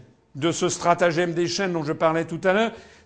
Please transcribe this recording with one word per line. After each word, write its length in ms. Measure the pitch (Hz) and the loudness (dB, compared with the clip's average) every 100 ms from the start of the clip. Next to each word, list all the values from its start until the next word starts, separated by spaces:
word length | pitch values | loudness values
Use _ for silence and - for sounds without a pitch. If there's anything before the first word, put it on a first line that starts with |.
| - _ _ | -14 _ _
de 180 | 139 160 | -4 -2
ce 160 | 151 180 | 0 -2
stratagème 640 | - 175 170 180 156 175 | 0 2 4 4 2 -2
des 140 | 170 170 | 0 -2
chaînes 260 | 170 196 | -2 -2
dont 100 | 170 | -2
je 100 | 147 | -4
parlais 320 | 156 165 160 165 | 0 0 0 -2
tout 160 | 165 | -2
à 100 | 190 | 0
l'heure, 180 | 196 226 - - - | 2 0 -4 -20 -20